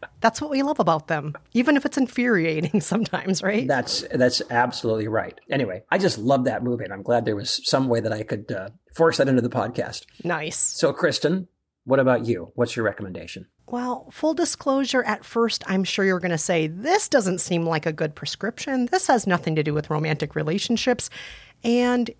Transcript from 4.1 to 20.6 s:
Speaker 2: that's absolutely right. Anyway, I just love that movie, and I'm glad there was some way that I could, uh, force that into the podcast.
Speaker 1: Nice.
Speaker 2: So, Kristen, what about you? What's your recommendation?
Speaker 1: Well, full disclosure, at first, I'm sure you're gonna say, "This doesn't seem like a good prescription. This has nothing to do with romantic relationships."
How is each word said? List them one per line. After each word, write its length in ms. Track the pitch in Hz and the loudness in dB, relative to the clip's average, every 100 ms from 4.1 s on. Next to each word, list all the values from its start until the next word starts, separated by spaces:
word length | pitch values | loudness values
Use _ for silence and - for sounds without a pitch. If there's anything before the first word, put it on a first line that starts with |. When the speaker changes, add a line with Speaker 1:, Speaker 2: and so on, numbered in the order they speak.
Speaker 2:
that's 300 | - 127 - - | 2 2 2 0
absolutely 580 | 120 123 - 120 110 110 | 0 0 0 -2 -2 0
right. 300 | 110 - - - | -2 -4 -10 -6
Anyway, 320 | 139 113 92 - | -2 -2 -6 -2
I 80 | 196 | 2
just 200 | 190 113 | 2 0
love 260 | 110 135 | 2 2
that 180 | 127 110 | 2 0
movie, 220 | 123 120 | -2 -4
and 80 | 98 | -6
I'm 100 | 98 | -8
glad 220 | 95 120 | 0 0
there 120 | 113 104 | 0 -2
was 240 | - - - | -4 -4 0
some 200 | 139 135 | 0 2
way 120 | 117 | 0
that 120 | 110 | -2
I 100 | 110 | -4
could, 280 | 107 113 104 | -6 -8 -6
uh, 160 | 104 98 - _ | -10 -10 -16 _
force 220 | - 165 156 | 2 2 4
that 100 | 143 | 4
into 140 | 131 | 4
the 60 | 120 | 2
podcast. 560 | 123 107 120 - - - - | -2 -4 -4 -8 -10 -16 -10
Speaker 1:
Nice. 340 | 175 165 156 - | -6 -4 -2 2
Speaker 2:
So, 360 | 196 - 151 | 2 2 0
Kristen, 560 | 139 165 - 147 185 180 _ _ _ | 2 0 2 0 0 -4 _ _ _
what 160 | - 131 | 0 4
about 260 | 131 123 113 | 4 4 2
you? 260 | 98 80 | -2 -4
What's 220 | - 117 - | -2 -2 0
your 80 | |
recommendation? 600 | 110 98 101 87 82 - - _ - | -2 -2 -8 -12 -14 -16 -18 _ -10
Speaker 1:
Well, 420 | 240 247 247 - | -6 -6 -6 -10
full 240 | - 311 | -4 0
disclosure, 680 | 320 349 - - 269 262 262 | 2 0 0 0 0 2 0
at 200 | 240 214 | 0 -2
first, 400 | - 233 233 - - | -4 0 0 -2 -2
I'm 180 | 190 | -2
sure 200 | 185 - | 0 0
you're 160 | 196 180 | 0 0
gonna 180 | 180 165 | 0 -2
say, 280 | - 175 156 | 0 0 0
"This 420 | 170 254 392 - | -2 0 2 4
doesn't 320 | 285 190 175 | 4 4 2
seem 260 | - 175 165 | 2 2 0
like 200 | 160 160 | -2 -2
a 60 | |
good 220 | 156 156 | -2 -4
prescription. 720 | 147 147 - 196 - - 262 240 | -4 -10 -6 -6 -6 -4 -2 0
This 200 | 370 - | 2 4
has 200 | 262 196 | 4 4
nothing 280 | 175 170 156 | 0 2 0
to 60 | |
do 120 | 151 | 0
with 160 | 147 151 | -2 -2
romantic 440 | 151 156 151 151 | -2 -2 -2 -4
relationships." 760 | - 151 185 | -4 -2 -2